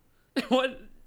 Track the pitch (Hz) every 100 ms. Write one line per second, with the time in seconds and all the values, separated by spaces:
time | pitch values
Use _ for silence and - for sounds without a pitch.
0 | _ _ _ 262 - 262 262 - - -